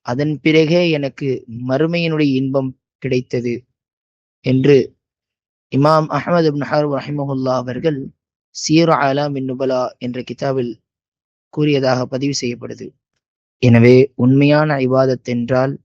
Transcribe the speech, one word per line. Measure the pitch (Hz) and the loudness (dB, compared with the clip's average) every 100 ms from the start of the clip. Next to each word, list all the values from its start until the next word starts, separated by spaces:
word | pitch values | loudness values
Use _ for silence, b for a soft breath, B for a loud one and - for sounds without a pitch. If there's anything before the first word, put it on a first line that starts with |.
அதன் | - 123 151 151 | -6 -4 -2 -2
பிறகே | 160 160 156 175 175 | 2 2 4 2 2
எனக்கு | 151 139 - 139 123 - 113 127 | 0 -4 -6 -6 -6 -8 -10 -4
மறுமையினுடைய | 131 165 170 165 156 147 | 0 0 0 -2 0 0
இன்பம் | 131 135 139 131 - _ _ | 0 0 -2 -4 -10 _ _
கிடைத்தது | 135 127 123 127 120 117 _ _ _ _ _ _ _ _ | -4 -4 -4 -6 -4 -8 _ _ _ _ _ _ _ _
என்று | - 131 135 139 - _ _ _ _ _ _ _ _ 131 | -2 2 4 4 2 _ _ _ _ _ _ _ _ 0
இமாம் | 147 156 156 | 4 4 2
அஹ்மத் | 143 - 175 160 | -4 -2 0 0
இப்னு | 143 127 | -2 -2
ஹர்ப் | 151 147 135 | -2 0 -4
ரஹிமஹுல்லா | 135 147 139 135 131 | -6 -8 -6 -4 -2
அவர்கள் | 127 123 127 160 143 135 _ _ _ _ | -4 -4 -4 -4 -4 -10 _ _ _ _
சீரு | - - 156 165 | -12 0 2 4
அலாமின் | 147 139 135 147 139 | 2 0 -2 -4 -6
நுபலா | 131 127 135 127 123 - | -6 -4 -4 -2 -4 -6
என்ற | 123 123 | -10 -8
கிதாபில் | 120 120 139 135 120 - _ _ _ _ _ _ _ | -10 -8 -4 -4 -4 -8 _ _ _ _ _ _ _
கூறியதாக | - 151 139 131 127 127 | -2 0 2 0 0 -2
பதிவு | 131 143 135 | -4 -4 -4
செய்யப்படுது. | 123 120 117 113 107 _ _ _ _ _ _ _ | -6 -8 -12 -14 -16 _ _ _ _ _ _ _
எனவே | 127 117 120 127 135 | 4 6 8 6 4
உண்மையான | - 123 135 143 147 151 143 | 2 2 4 4 2 2 0
இபாதத் | 127 131 131 123 | 0 0 0 -2
என்றால் | - 120 120 127 135 143 | -4 -6 -2 -2 -2 -4